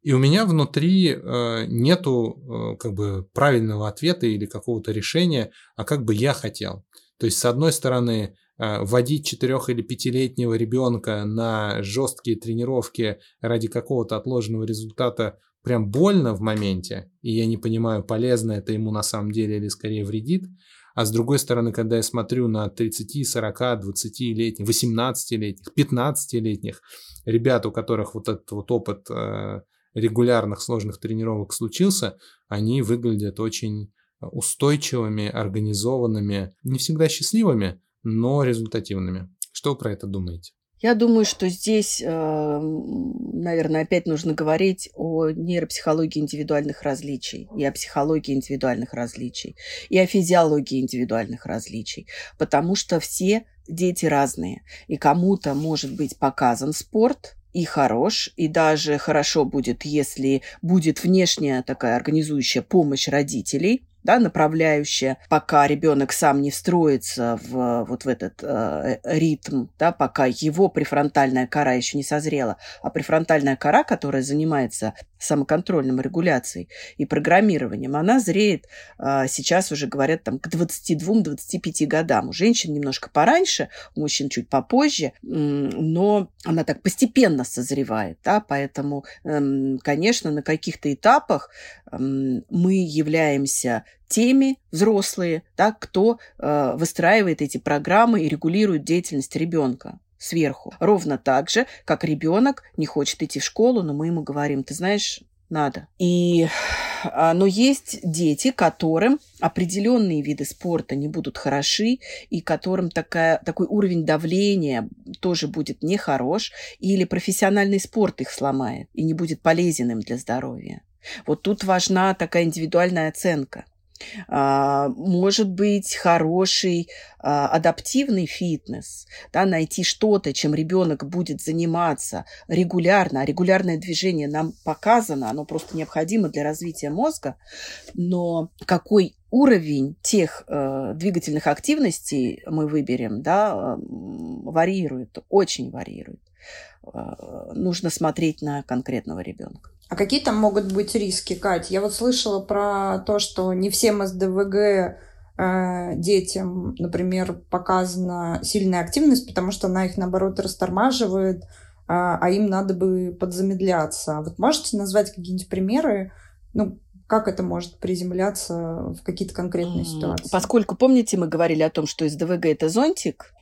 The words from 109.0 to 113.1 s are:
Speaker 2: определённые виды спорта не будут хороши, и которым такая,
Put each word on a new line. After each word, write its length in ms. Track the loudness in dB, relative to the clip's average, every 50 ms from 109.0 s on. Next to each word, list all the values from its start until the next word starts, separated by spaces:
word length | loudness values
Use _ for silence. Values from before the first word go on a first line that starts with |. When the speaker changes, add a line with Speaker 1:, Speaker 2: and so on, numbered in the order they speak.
| 4 4 2 2 _ _ _ -2
Speaker 2:
определённые 840 | -2 -2 0 0 -2 0 0 0 2 4 4 4 4 2 2 0 0
виды 200 | -2 -4 -4 -6
спорта 520 | -8 -8 -8 -4 -2 -2 -2 -2 -4 -6
не 120 | -4 -4
будут 300 | -4 -4 -6 -6 -6 -6
хороши, 640 | -6 -4 -2 0 0 0 0 0 2 2 2 0 0 -4 -12 -16 -16 -10 -4
и 100 | -4 -4
которым 480 | -2 0 -2 -2 0 0 0 0 0 0
такая, 500 | -2 -4 -4 -2